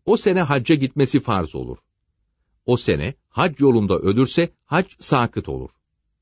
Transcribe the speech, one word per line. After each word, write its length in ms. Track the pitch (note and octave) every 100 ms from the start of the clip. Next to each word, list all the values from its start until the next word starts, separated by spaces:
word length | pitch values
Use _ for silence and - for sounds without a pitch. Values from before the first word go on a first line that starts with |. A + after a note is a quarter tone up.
| -
o 100 | A#3
sene 260 | G#3 F#3
hacca 320 | D#3 C#3 A#2+
gitmesi 460 | D#3 C3 - C#3 C#3+
farz 340 | A#2+ G2+ D#2+
olur. 240 | - B1 B1 _ _ _ _ _ _ _ _ -
O 100 | B2
sene 380 | - D#2+ E2 - _
hac 320 | - F3 C#3
yolunda 380 | C#3 A#2 G2+ F#2
ölürse 540 | F#2 G#2+ C3 - E3 -
hac 220 | _ D#3 F#3 _
sakıt 500 | - C#3 A#2+ - -
olur. 220 | C2 B1+ _ _ _ _ _